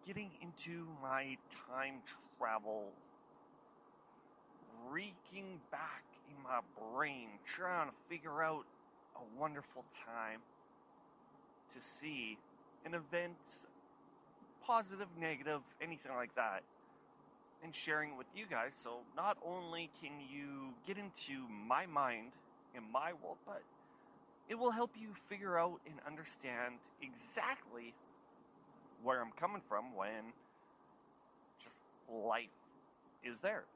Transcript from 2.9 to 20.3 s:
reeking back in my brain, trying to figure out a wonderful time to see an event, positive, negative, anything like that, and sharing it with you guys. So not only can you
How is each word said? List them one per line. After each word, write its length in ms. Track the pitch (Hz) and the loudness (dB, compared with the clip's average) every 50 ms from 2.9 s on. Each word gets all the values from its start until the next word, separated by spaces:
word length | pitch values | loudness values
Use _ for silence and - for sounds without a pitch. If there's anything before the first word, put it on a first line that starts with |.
| - - - - - - - - - - - - - - - - - - - - - - - - - - - - - - - - - - - - 110 113 117 127 | -8 -12 -18 -20 -20 -20 -20 -20 -20 -20 -20 -20 -20 -20 -20 -20 -20 -20 -20 -20 -20 -20 -20 -20 -20 -20 -20 -20 -20 -20 -20 -20 -20 -20 -18 -16 -12 -10 -8 -4
reeking 720 | 143 170 202 208 185 175 - - 180 196 196 190 185 151 131 - | -4 -4 -4 -6 -10 -14 -18 -12 -10 -10 -8 -8 -10 -12 -8 -8
back 320 | - 147 156 156 147 - - - - - - 143 | -6 -4 -4 -4 -6 -8 -12 -16 -20 -20 -18 -16
in 60 | 147 139 135 | -16 -12 -2
my 160 | 127 127 120 - - - - 110 110 117 | 0 0 0 0 -2 -10 -8 -8 -2 2
brain, 360 | 131 151 147 139 127 117 110 104 101 - | 2 2 2 2 -4 -8 -10 -12 -12 -8
trying 420 | - - - 185 180 180 175 156 | -8 -4 -2 0 2 4 4 2
to 60 | 139 - - - - | 2 0 -10 -10 -8
figure 340 | 170 160 143 160 143 151 160 | -8 -6 -4 -2 2 4 4
out 220 | 160 160 147 123 - - - - - - - - - - | 4 4 2 -4 -8 -16 -20 -20 -20 -20 -20 -20 -16 -14
a 240 | - 123 110 110 131 | -12 -12 -10 -2 0
wonderful 460 | 151 156 151 143 139 - - 131 120 - - - - | 0 0 0 -2 -8 -8 -12 -12 -12 -12 -14 -12 -10
time 360 | 113 117 117 113 110 110 113 - - - - - - - - - - - - - - - - - - - - - - - - - - - | -6 -4 -2 -2 -2 -2 -6 -8 -16 -20 -20 -20 -20 -20 -20 -20 -20 -20 -20 -20 -20 -20 -20 -20 -20 -20 -20 -20 -20 -20 -20 -20 -14 -12
to 80 | 131 | -10
see 560 | - - - - 143 156 151 131 117 110 107 - - - - - - - - - - | -10 -8 -8 -6 -4 -4 -2 -2 -2 -2 -4 -6 -12 -20 -20 -20 -20 -20 -20 -12 -6
an 80 | 160 170 | -2 -2
event, 440 | 170 156 139 175 170 175 175 175 - - - - - - - - - - - - - - - - - - - - - - - - - - | -2 -2 2 2 2 2 2 -4 -10 -12 -14 -14 -14 -14 -16 -20 -20 -20 -20 -20 -20 -20 -20 -20 -20 -20 -20 -20 -20 -20 -20 -20 -8 4
positive, 420 | - 240 226 214 185 190 190 208 180 170 | 6 6 6 6 4 -4 -4 -6 -6 -2
negative, 440 | 165 165 160 156 127 139 151 151 143 131 - - - | 0 2 2 2 2 2 0 0 0 0 -6 -8 -6
anything 300 | 147 165 165 147 - 135 131 | -6 -6 -6 -8 -6 -2 0
like 180 | 123 123 107 - | 0 0 2 4
that, 280 | 127 120 110 95 95 - - - - - - - - - - - - - - - - - - - - 156 | 4 4 4 4 0 -2 -6 -20 -20 -20 -20 -20 -20 -20 -20 -20 -20 -20 -20 -20 -20 -20 -20 -18 -14 -12
and 100 | 165 151 | -8 -6
sharing 360 | - - 160 151 151 151 151 | -4 2 4 4 4 4 2
it 80 | 143 | -4
with 100 | 127 127 - - | -8 -10 -8 -8
you 80 | 196 220 190 | -8 -4 0
guys. 220 | 151 117 117 135 - | 2 2 2 2 0
So 240 | - - 120 117 123 120 - - | -6 -6 -6 -6 -6 -8 -6 -2
not 220 | 151 180 202 214 269 - | 2 4 4 4 4 0
only 440 | 165 175 185 175 170 165 165 170 156 - - | -2 -2 -2 -2 -2 -2 -4 -4 -4 -8 -10
can 100 | 170 143 147 143 | -8 -8 -8 -8
you 540 | 139 131 | -10 -8